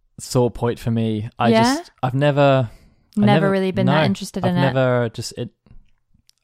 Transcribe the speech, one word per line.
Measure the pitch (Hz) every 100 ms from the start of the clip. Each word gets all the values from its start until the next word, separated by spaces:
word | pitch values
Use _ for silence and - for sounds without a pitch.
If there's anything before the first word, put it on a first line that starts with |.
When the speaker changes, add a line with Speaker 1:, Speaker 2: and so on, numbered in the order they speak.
| _ -
Speaker 1:
sore | - 127 120
point | - 120 113
for | -
me. | 113 113 107 110 -
I | 226
Speaker 2:
Yeah? | 220 233 285
Speaker 1:
just, | 349 _
I've | 131
never, | 127 147 143 139 135 120 - _ _ _ -
I |
Speaker 2:
Never | 208
Speaker 1:
never | 202 196
Speaker 2:
really | 190 190
been | 180 -
that | 151
Speaker 1:
no, |
Speaker 2:
interested | 156 196 190 -
Speaker 1:
I've | 185
Speaker 2:
in | 175
it. | 139
Speaker 1:
never | 135 127 123 120
just, | - 113 -
it, | 123 - _ - - _ _ _ _ _